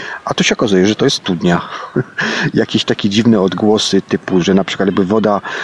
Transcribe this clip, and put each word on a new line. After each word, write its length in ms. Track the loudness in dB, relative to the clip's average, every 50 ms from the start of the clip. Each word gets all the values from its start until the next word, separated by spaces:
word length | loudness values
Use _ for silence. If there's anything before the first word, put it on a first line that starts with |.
| -12 -12 -12 -10 -6
a 80 | -6 -2
tu 100 | 0 0
się 120 | 0 0
okazuje, 320 | 0 0 2 4 4 4
że 80 | 2 2
to 100 | 2 0
jest 120 | 0 0
studnia. 440 | -2 -2 -4 -4 0 0 0 0 0 -2 -8 -12 -12 -12 -6 -4 -4 -4 -4
<laughs> 440 | -6 -6 -4 -4 -2 -2 -4 -2 0
Jakieś 300 | -2 -2 0 -2 -4 -2
takie 260 | -2 -4 -2 -2 0
dziwne 320 | 0 2 4 4 4 4
odgłosy 600 | 2 0 0 0 2 2 2 2 2 0 0 0
typu, 400 | 0 0 -4 -4 -2 0 0 0
że 120 | 2 4 2
na 100 | 2 2
przykład 240 | 0 -2 -4 -4
jakby 180 | -2 0 -2 0
woda, 360 | 2 2 2 2 2 0 0 -2 -6 -10 -10